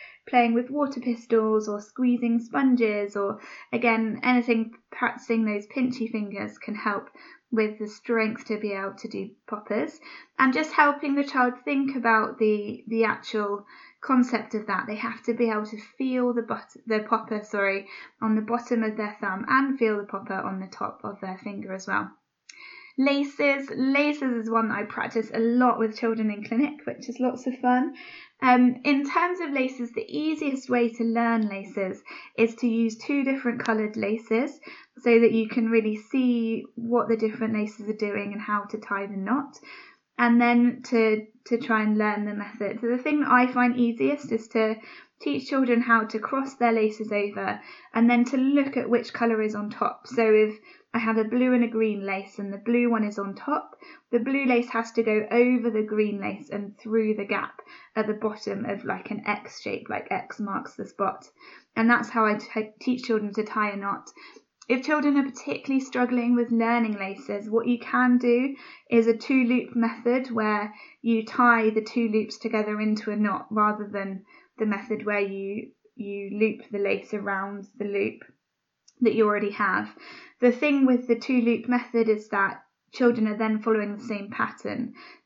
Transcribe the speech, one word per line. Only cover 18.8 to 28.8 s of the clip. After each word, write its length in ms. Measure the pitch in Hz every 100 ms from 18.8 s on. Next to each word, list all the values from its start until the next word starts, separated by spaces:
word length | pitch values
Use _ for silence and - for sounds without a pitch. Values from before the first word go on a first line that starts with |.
of 140 | 220 214
their 180 | 208 -
thumb 240 | 202 190 -
and 320 | 262 277 269
feel 180 | 220 208
the 60 |
popper 300 | 202 - 240
on 260 | 190 196 190
the 80 | 190
top 340 | - 104 -
of 180 | 208 196
their 180 | - -
finger 300 | - 101 196
as 140 | 190 196
well. 240 | 202 190 - _ _ - - - - - -
Laces. 680 | 269 277 277 - 285 277 277 -
Laces 580 | 262 277 294 294 262
is 160 | 233 220
one 200 | 226 220
that 100 | 208
I 40 |
practice 460 | 214 - 240 226 220
a 80 | 226
lot 380 | 226 247 247 -
with 200 | 220 220
children 340 | 226 226 214
in 120 | 208
clinic, 420 | 208 226 294 - -
which 220 | - -
is 120 | 247
lots 260 | 254 - 262
of 120 | 247
fun. 340 | 247 247 311 - - - - _
Um, 400 | 254 247 247 247